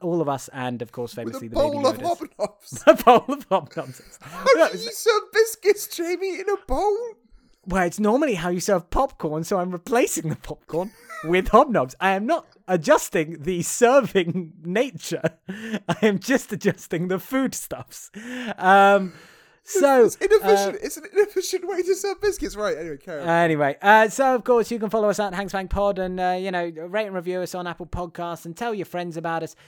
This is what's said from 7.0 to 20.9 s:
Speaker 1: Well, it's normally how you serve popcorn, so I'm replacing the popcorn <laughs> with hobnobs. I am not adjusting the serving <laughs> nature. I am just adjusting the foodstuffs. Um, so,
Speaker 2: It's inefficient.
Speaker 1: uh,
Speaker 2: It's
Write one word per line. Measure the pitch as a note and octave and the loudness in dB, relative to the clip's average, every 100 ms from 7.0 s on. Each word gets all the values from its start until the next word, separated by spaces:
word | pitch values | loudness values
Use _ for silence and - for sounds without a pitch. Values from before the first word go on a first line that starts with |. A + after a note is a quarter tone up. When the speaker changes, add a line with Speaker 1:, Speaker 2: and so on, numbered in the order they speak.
| A#4+ - _ - _ _ - | -6 -14 _ -20 _ _ -6
Speaker 1:
Well, | F#3 | -2
it's | F3 F#3 | -2 0
normally | G#3 B3+ D4+ | 0 2 0
how | F#3+ F3 | -2 -2
you | F3+ | -2
serve | F#3 F#3 - | 0 0 0
popcorn, | - C4 - D#3+ D#3 | 0 -2 -2 -6 -6
so | E3 G3 | -2 -2
I'm | F3+ | -2
replacing | F3+ - A#3 D4 E4 D#3+ | -8 -2 0 0 -2 -6
the | C3+ | -8
popcorn | - - - D#3 G3+ - - | -10 -16 -8 -8 -8 -12 -18
<laughs> | - | -10
with | D#3 F#3 F#3 | -2 0 4
hobnobs. | A3 D4 F#3 C3 - | 4 6 2 -2 -2
I | F#3+ | -2
am | G3 A3+ | 0 -2
not | E4 - _ - | -4 -6 _ -4
adjusting | F#3 D#3+ D#4 - F#3 D3+ D#3+ | -2 2 2 2 -2 -4 -6
the | C#3+ F3+ | -4 -4
serving | E3 - A#3 C#4 G3 G3 E3+ E3+ E3 D#3+ | -4 2 6 6 4 0 0 -4 -6 -10
<laughs> | |
nature. | D#3+ F#3+ C4+ E3+ - E3 D#3 - - | -4 -2 -2 -6 -8 -4 -4 -6 -12
I | G3+ A3 G#3+ - E3 | -14 -10 -8 -6 0
am | G#3+ G3 | 0 0
just | - C4 - | 0 -2 -2
adjusting | G3 G3 - - E3+ F3+ | -2 -2 -2 -4 -4 -2
the | F#3 | -4
foodstuffs. | - C4 C4 - - B2 - - - G3+ A#3 B3+ A#3+ - | -2 -2 -2 -6 -10 -12 -12 -18 -20 -18 -12 -10 -10 -2
Um, | F#3 G3 G3 G3+ F#3 - - _ _ _ - | 6 8 8 6 2 -8 -20 _ _ _ -6
so, | F#4+ C#4 C4 | 2 4 6
Speaker 2:
It's | A3 | 6
inefficient. | - G4 G#4+ - G3 G4+ - | 2 4 4 6 4 2 -4
Speaker 1:
uh, | |
Speaker 2:
It's | - | -8